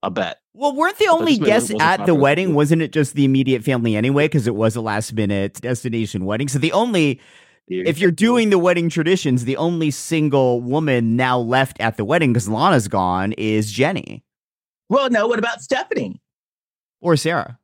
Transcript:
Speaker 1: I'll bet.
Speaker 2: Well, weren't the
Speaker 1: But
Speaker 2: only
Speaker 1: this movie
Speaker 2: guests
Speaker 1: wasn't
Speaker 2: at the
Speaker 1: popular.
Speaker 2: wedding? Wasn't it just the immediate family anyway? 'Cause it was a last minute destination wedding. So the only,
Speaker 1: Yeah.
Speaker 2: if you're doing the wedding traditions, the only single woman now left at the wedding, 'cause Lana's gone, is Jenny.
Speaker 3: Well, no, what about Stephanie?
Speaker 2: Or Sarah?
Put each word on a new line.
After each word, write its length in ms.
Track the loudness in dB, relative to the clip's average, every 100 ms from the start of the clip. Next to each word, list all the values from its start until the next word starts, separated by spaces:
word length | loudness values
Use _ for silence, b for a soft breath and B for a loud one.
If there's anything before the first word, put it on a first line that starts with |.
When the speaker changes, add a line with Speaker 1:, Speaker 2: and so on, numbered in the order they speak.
Speaker 1:
I'll 80 | -6
bet. 280 | -4 -6 -8 _
Speaker 2:
Well, 200 | -4 -4
weren't 220 | 0 -2 2
the 100 | 2
Speaker 1:
But 80 |
Speaker 2:
only 180 | 2 2
Speaker 1:
this 80 | 2
movie 100 | 4
Speaker 2:
guests 160 | 2 0
Speaker 1:
wasn't 140 | 0
Speaker 2:
at 140 | 2 2
the 40 |
Speaker 1:
popular. 160 | 2 4
Speaker 2:
wedding? 340 | 4 2 0
Wasn't 280 | 2 4 2
it 100 | 2
just 220 | 0 -2
the 100 | 2 2
immediate 360 | 2 2 0
family 340 | 0 0 0 0
anyway? 300 | 2 2 2
'Cause 180 | 2 0
it 80 |
was 200 | 0 0 0
a 40 |
last 320 | -4 -4 -4
minute 480 | -4 -2 0 -4 -6
destination 640 | -6 -6 -4 -4 -4 -4
wedding. 240 | -4 -4 -2
So 100 | -2
the 140 | 0
only, 480 | 0 0 0 0 -2 b b b b _
Speaker 1:
Yeah. 140 | -4 -4
Speaker 2:
if 120 | 0
you're 120 | 0
doing 380 | 2 2 2 2
the 100 | 2
wedding 300 | 4 2 0
traditions, 560 | -2 0 0 0 -2
the 140 | -2 -2
only 320 | -2 0 -2
single 720 | -4 -4 0 2 2 2 0
woman 540 | -2 -2 0 0 2 0
now 220 | 0 0
left 400 | 0 0 0 -2
at 180 | -6 -4
the 60 | -2
wedding, 260 | 0 2
'cause 160 | 0 -2
Lana's 400 | 0 2 2 0
gone, 440 | -2 0 -2 -2
is 380 | -4 -2 -2 -2
Jenny. 540 | -2 -2 -2 -10 -18 _ _ _ _ _ _ _
Speaker 3:
Well, 220 | 0 2
no, 180 | 0 0
what 100 | -2
about 220 | -4 -6
Stephanie? 600 | -4 -4 -4 -6 -6 -12 _ _ _ _ _ _ _ _
Speaker 2:
Or 120 | 0 0
Sarah? 420 | 0 -4 -6 -14